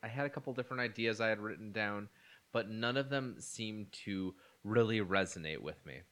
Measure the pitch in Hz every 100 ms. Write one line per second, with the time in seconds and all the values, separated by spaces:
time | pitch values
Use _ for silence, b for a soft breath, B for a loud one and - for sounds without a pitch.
0 | 120 120 143 143 139 127 123 127 120 110
1 | 113 110 113 107 104 85 107 101 104 104
2 | 104 B B B B 120 104 110 117 131
3 | 135 139 131 - - - 110 107 98 -
4 | - 95 92 92 B B 101 113 113 110
5 | 95 98 95 - 78 76 69 80 - 65
6 | 90